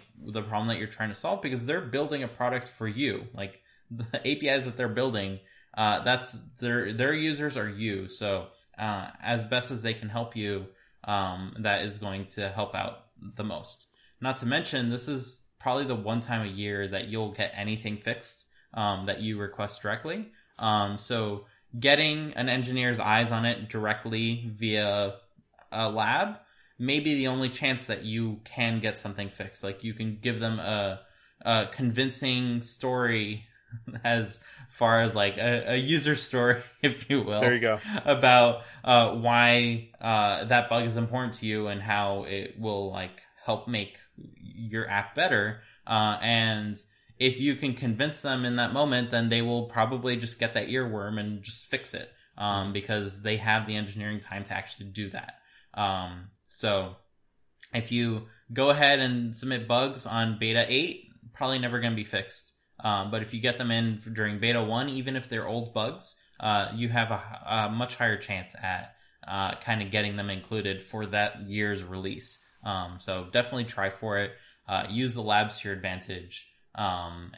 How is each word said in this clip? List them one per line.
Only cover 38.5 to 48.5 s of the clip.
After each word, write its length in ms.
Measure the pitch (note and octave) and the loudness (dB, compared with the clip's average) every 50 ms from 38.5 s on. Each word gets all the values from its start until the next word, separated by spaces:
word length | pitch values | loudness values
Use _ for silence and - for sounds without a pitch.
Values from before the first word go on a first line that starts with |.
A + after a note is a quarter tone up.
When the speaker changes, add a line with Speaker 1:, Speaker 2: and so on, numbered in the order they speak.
| A#2 - - - - - - | 6 2 -4 -14 -16 -2 4
Speaker 1:
uh, 280 | B2+ B2 A#2+ A#2 G#2+ | 8 8 8 8 8
why, 760 | G#2+ A#2 A2+ A#2+ A#2 A#2+ A#2+ A#2+ A#2+ A#2+ A#2+ A#2 A#2 A2+ A2+ - - - | 4 2 4 6 6 8 8 8 8 6 4 2 0 -2 -6 -10 -12 -4
uh, 440 | - A2+ A2+ G#2+ G#2 G#2 G2+ - - | 0 2 4 4 4 4 2 2 2
that 240 | A2 B2 A#2+ A#2 - | 4 6 6 6 4
bug 160 | A#2 A#2+ A#2 | 2 2 2
is 120 | A2+ A2 | 2 0
important 380 | A#2+ A#2 A2+ A#2+ B2+ B2+ A#2 - | 0 0 0 0 -2 -2 -4 -4
to 100 | - A2+ | -4 -4
you 220 | G#2+ G#2+ G#2+ G#2+ | -2 0 0 0
and 140 | G#2 G2+ G2 | -2 -2 -2
how 440 | G2 A2 G#2 G#2 G2+ G2+ G2 G2 - | 0 0 2 2 2 2 0 -2 -2
it 320 | D2 G2 G2 G2 - - - | -4 -4 -4 -4 -6 -8 -6
will, 320 | A2+ A2 G#2 G2 G2+ F#2+ | -4 -2 -2 -2 -2 -4
like, 300 | F#2+ F#2+ F#2 F2+ - - - - _ - - | -4 -6 -6 -8 -10 -16 -20 -20 _ -6 -2
help 220 | - A2 G#2+ - | -2 -2 0 0
make 300 | - A#2+ G#2+ G2 F#2+ - - - _ _ - - - - | -2 -2 -2 -2 -4 -8 -16 -20 _ _ -20 -20 -20 -20
your 520 | - - - - - A2+ A2 G#2+ A2+ A2 - | -18 -18 -16 -12 -10 -8 -4 -4 -2 -2 0
app 260 | G2+ G2+ G2+ - - | 0 0 0 0 0
better. 460 | D3 F3 F#3 C#3 G#2+ G2+ G#2+ A2 A2+ - - - _ - | 0 2 4 4 4 2 2 -2 -6 -12 -20 -20 _ -2
Uh, 300 | - A2+ A2 G#2+ G#2+ G#2 - | 2 2 4 4 4 2 2
and 540 | - A2+ A#2 A#2 A2+ A2+ A2 G#2+ G#2 G#2 G#2 - - - _ _ _ _ - | 2 2 4 4 4 2 2 0 -2 -4 -6 -8 -10 -16 _ _ _ _ -2
if 220 | - B2+ C3 B2+ - | 2 2 2 2 2
you 160 | C3+ D3 C3+ | 2 0 0
can 180 | - D3+ C#3 A#2+ | 0 0 -2 -2
convince 480 | - C3+ A#2+ A2 G#2+ C#3+ D3+ D3+ - | 0 0 0 2 2 0 0 -2 -2
them 240 | - C#3+ C3 B2+ B2 | -2 -2 0 0 0
in 100 | B2 | 0